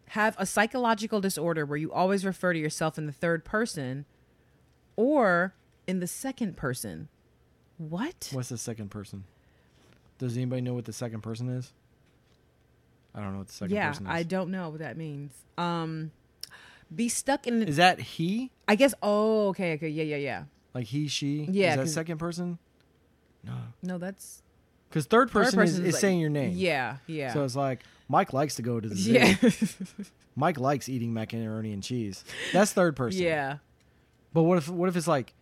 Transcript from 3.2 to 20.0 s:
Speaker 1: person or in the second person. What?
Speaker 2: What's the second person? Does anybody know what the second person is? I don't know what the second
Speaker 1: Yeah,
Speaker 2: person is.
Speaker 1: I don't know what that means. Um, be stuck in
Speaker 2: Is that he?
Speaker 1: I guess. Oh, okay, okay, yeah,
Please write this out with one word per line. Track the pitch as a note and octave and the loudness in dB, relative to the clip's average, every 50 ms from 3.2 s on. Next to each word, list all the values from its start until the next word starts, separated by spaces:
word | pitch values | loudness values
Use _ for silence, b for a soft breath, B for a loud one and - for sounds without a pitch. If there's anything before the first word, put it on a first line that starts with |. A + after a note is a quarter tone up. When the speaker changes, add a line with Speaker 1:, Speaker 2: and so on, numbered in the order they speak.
| F3+ E3+ E3+ E3 - | 0 0 0 -2 -2
Speaker 1:
person | - - G#3+ A#3+ A3+ - D#3 C3+ B2+ C3 C#3+ D3 b b b b b b b b b b b b _ _ _ _ _ _ | -2 -2 -2 -2 -2 -4 -6 -6 -4 -6 -6 -10 b b b b b b b b b b b b _ _ _ _ _ _
or | - A3+ C#4 D#4 C#4+ A#3 F#3 F3 E3+ F3+ F#3+ - _ _ _ _ _ _ | 0 2 4 4 4 4 6 4 4 2 0 -4 _ _ _ _ _ _
in | - F#3 F#3 | -4 -2 -2
the | F3+ | -2
second | E3+ - - - C4+ C4 - A#3+ F3+ - | -4 -6 -6 -8 -8 -4 -4 -4 -4 -4
person. | - - B2+ B2+ - - G2+ E2 D#2 - - _ _ _ _ _ _ _ _ _ _ _ _ _ | -4 -4 -4 -4 -4 -6 -8 -10 -10 -12 -14 _ _ _ _ _ _ _ _ _ _ _ _ _
What? | - D#3+ D3+ E3 F3+ B3+ E4+ - _ - - | -14 -10 -8 -6 -4 -4 -6 -6 _ -12 -8
Speaker 2:
What's | C3+ B2+ B2 - | -8 -8 -6 -6
the | B2 | -8
second | A2 - A#2+ A2+ A2 G#2 G2 | -8 -8 -8 -8 -8 -10 -10
person? | - G#2 F#2+ - G2 G2 G2 - b b b b b b b b b b b b b b b b _ | -10 -12 -12 -12 -14 -16 -16 -18 b b b b b b b b b b b b b b b b _
Does | - C3 B2 A#2 | -8 -6 -4 -2
anybody | B2 B2+ B2 B2+ B2+ | -2 -2 -2 -2 -2
know | B2 B2 B2 | -2 -2 -4
what | B2 - | -4 -6
the | A2+ G#2+ | -8 -8
second | - B2 A#2 A2+ G#2+ | -8 -8 -6 -8 -8
person | - A2+ A2+ A2 B2 B2+ | -8 -8 -6 -6 -4 -4
is? | B2 B2+ B2 - _ _ _ _ _ _ _ _ _ _ _ _ _ _ _ _ _ _ _ _ _ _ _ _ _ _ _ _ - | -4 -6 -8 -10 _ _ _ _ _ _ _ _ _ _ _ _ _ _ _ _ _ _ _ _ _ _ _ _ _ _ _ _ -12
I | A2 | -10
don't | G#2 G2 G2 | -8 -8 -8
know | G2 | -8
what | F#2+ | -10
the | - - | -12 -12
second | - - F3+ G3+ | -8 -4 -2 -2
Speaker 1:
Yeah, | G#3 F3+ D3+ | 0 0 -2
Speaker 2:
person | C#3+ - G2 | -4 -6 -6
is. | F#2+ | -4
Speaker 1:
I | E3 E3+ E3+ | -4 -4 -2
don't | D#3+ F#3+ F#3+ F#3 F3 | -2 -2 -4 -2 -4
know | F#3+ F#3 F3 D#3+ | -6 -6 -8 -8
what | D3+ D#3+ | -10 -10
that | D#3+ C3 - | -10 -10 -10
means. | E3 D#3+ D3+ C#3+ C#3+ C#3+ C#3 - - _ _ _ | -10 -10 -8 -10 -10 -12 -14 -16 -20 _ _ _
Um, | - F3 F3 E3+ E3 E3 D#3+ D#3+ D#3 D#3+ D#3 - _ _ _ _ _ - B B B B B B B B _ D#3+ | -4 -4 -2 -2 -2 -4 -4 -6 -6 -8 -10 -12 _ _ _ _ _ -18 B B B B B B B B _ -4
be | D#3+ A#3 A#3 | -4 -2 -2
stuck | - - - C4+ C#4 C#4+ - | -2 -2 0 0 0 0 0
in | - A#3+ A3+ A3 | 0 0 0 2
Speaker 2:
Is | E3 C#3+ | 2 6
that | D#3 F3 F#3 F3 - | 6 6 6 6 4
he? | A#2+ - - - D#3+ F3+ G3+ A#3 C4 B3+ - _ _ | -4 -10 -4 -2 -2 0 0 -2 -4 -8 -12 _ _
Speaker 1:
I | - G#3+ | 2 6
guess. | G3+ C4+ C#4 - - | 6 6 4 4 2
Oh, | - G#3 G#3 G#3 G#3+ A3 A3 G#3+ G#3 G3 | 0 2 2 4 4 4 4 4 2 2
okay, | F3+ - F#3 E3+ D#3 | 0 0 -2 -2 -2
okay, | C#3+ E3 | -2 -4
yeah, | D#3 D3+ D#3+ | -4 -2 -2